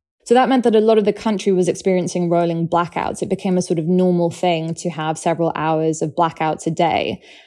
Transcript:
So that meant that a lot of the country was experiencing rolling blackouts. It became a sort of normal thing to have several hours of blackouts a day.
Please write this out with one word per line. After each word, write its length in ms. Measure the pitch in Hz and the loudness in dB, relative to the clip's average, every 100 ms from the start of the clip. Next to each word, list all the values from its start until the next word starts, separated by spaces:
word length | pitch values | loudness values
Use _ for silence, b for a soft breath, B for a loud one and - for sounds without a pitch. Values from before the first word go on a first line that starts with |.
| _ _ - | _ _ 2
So 80 | 240 | 4
that 120 | 247 | 4
meant 160 | 262 | 2
that 100 | 233 | 4
a 60 | 220 | 4
lot 180 | 220 220 | 4 4
of 60 | |
the 80 | 202 | 2
country 400 | - 226 202 202 | 0 -2 -2 0
was 160 | 185 170 | 0 0
experiencing 640 | 170 196 185 170 180 175 | 0 0 0 0 -2 0
rolling 360 | 170 170 165 165 | 2 0 0 0
blackouts. 520 | 170 170 - - - | 0 -2 -4 -6 -6
It 60 | 170 | -4
became 300 | 190 - 180 | -4 0 0
a 40 | |
sort 160 | 180 165 | 0 -2
of 100 | 160 | 0
normal 440 | 180 185 175 170 | 2 2 2 0
thing 420 | 165 180 165 160 165 | 0 0 0 -2 -6
to 140 | 180 | -8
have 280 | 160 156 160 | -6 -4 -4
several 340 | 175 160 165 | -2 0 -2
hours 480 | - 156 156 160 156 | -2 -2 0 0 -2
of 140 | 160 156 | -4 0
blackouts 500 | 165 - 156 151 - | -2 0 -4 -2 -4
a 60 | |
day. 500 | 160 165 - 71 - B B | 0 2 0 -2 -6 B B